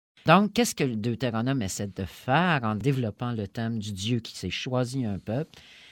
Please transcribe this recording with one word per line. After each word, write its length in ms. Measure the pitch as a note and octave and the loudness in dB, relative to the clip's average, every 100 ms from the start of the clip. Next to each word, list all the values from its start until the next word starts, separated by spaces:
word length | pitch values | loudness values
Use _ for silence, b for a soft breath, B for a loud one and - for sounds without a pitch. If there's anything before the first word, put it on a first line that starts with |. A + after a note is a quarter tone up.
| _ _ - | _ _ 6
Donc, 260 | F3 G#3 | 6 6
qu'est-ce 220 | A3+ A#3+ - | 2 0 2
que 80 | |
le 120 | C#3 A2 | 0 0
Deutéronome 680 | A2+ A2 B2+ A2+ B2 C3+ | 0 0 0 0 0 0
essaie 240 | G2 - G#2 | -2 -4 -6
de 180 | F#2+ F#2 | -4 -8
faire 540 | - - C#3+ F3+ D3 | -6 2 4 4 2
en 120 | A2+ G#2+ | 2 0
développant 560 | C3 C3 A2+ - B2 | 2 2 0 -2 -4
le 160 | A2+ G2 | -4 -4
thème 320 | - A2+ A2+ | -4 -4 -2
du 120 | G#2 | -6
Dieu 280 | F#2+ G#2 B2 | -6 -2 -2
qui 180 | A#2 - | -2 -8
s'est 140 | F#2 | -6
choisi 520 | - C3 B2 B2 C3+ | -6 -2 0 0 -2
un 140 | A2+ F#2+ | -2 -4
peuple ? 420 | - A#2+ D#3+ B B B B | -4 -4 -4 B B B B